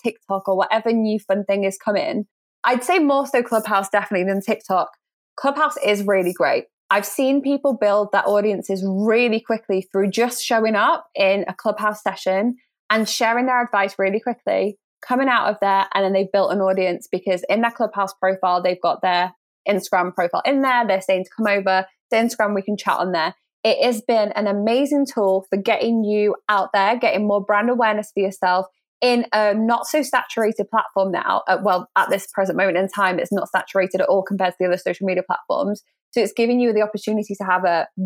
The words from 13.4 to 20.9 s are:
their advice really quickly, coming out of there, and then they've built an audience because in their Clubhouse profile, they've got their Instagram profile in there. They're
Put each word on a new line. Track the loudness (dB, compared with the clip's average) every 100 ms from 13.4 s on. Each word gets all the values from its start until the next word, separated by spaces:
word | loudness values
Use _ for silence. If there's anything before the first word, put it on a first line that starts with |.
their | 0 0
advice | 0 0 -2 0
really | -2 -2
quickly, | -4 -6 -2 -2 -2 -6 _ _
coming | -4 0 2
out | 2 0
of | 0
there, | 0 0 0
and | 0
then | 0
they've | 0 0
built | 0 0
an | 0
audience | 0 0 -2 -4 -6
because | -6 -4 -4 -2
in | 0
their | 0
Clubhouse | -2 -4 -2 -6
profile, | -2 -2 0 0 0
they've | 0 -2
got | -2 -2
their | 0 0 -2 -6 _ _ -4
Instagram | -2 0 -2 -2
profile | -2 -2 -2
in | 0 0
there. | 2 0
They're | 2